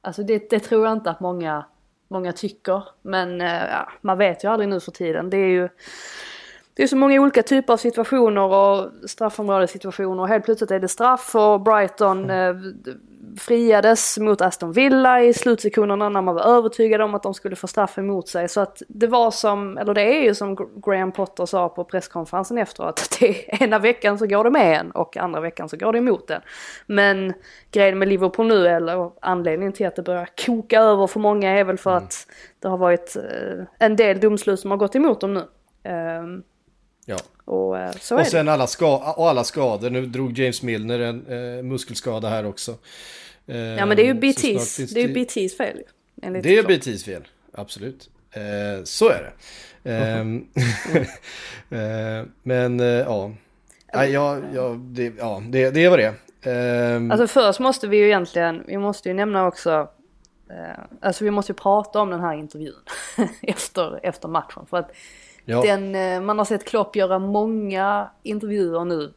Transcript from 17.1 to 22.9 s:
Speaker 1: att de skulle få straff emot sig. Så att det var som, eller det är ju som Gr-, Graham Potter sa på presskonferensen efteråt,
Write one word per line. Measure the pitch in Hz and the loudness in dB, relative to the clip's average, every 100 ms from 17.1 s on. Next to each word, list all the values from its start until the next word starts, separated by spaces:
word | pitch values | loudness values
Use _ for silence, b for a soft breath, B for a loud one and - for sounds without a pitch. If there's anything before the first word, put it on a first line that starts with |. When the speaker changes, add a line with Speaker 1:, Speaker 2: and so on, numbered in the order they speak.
Speaker 1:
att | 202 | -2
de | 202 | -6
skulle | 190 196 185 | -8 -10 -10
få | - | -6
straff | - 196 - | -2 -2 -2
emot | - 190 175 | -4 -4 -4
sig. | 180 175 | -6 -2
Så | 208 | -2
att | 196 - - | -4 -6 -18
det | 208 233 | -2 2
var | 247 226 | 4 2
som, | 220 214 202 196 190 | 2 0 0 -4 -4
eller | 208 | -2
det | 208 208 302 | 2 2 4
är | |
ju | 247 | 2
som | 202 202 196 | 0 -4 -6
Gr-, | - 214 202 | -10 -6 -2
Graham | 190 185 | 0 0
Potter | 190 190 - 175 | -4 -6 -4 -2
sa | 190 175 | 0 -2
på | - | -4
presskonferensen | 175 190 - 170 160 180 190 240 | -6 -6 -6 -10 -6 -6 -4 -4
efteråt, | 196 - 165 | -4 -6 -6